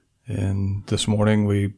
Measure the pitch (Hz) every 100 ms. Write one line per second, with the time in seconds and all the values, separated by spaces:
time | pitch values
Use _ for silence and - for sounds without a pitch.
0 | _ _ - 104 98 98 98 101 - 104
1 | - 104 107 107 104 101 98